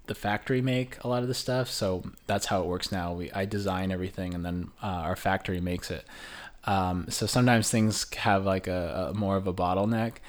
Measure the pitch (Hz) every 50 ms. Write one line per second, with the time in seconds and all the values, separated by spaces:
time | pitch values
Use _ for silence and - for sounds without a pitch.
0 | - - 107 - - 104 104 107 - - 135 127 127 131 127 127 127 127 - -
1 | - 120 123 123 123 123 131 - - - 123 127 127 - - - 113 98 92 90
2 | - 98 - - - - 104 101 - - 107 95 87 87 87 90 - - - 95
3 | 87 87 87 87 87 - - 98 98 98 101 101 101 98 92 92 95 95 95 90
4 | 92 92 - - 92 90 87 87 85 87 87 90 87 - - - - 104 92 87
5 | 82 78 92 - - 101 95 95 - - 95 90 87 90 90 85 - - 87 78
6 | - - - - - - - - - - - - - - 101 95 92 90 90 90
7 | 87 - - - 117 101 - 127 123 123 120 117 107 - - 117 110 107 104 -
8 | - - - - - 117 101 95 95 98 95 95 90 92 90 90 87 82 - -
9 | 92 67 87 104 107 95 98 98 95 98 90 95 90 87 92 95 101 107 117 113
10 | 113 117 113 - -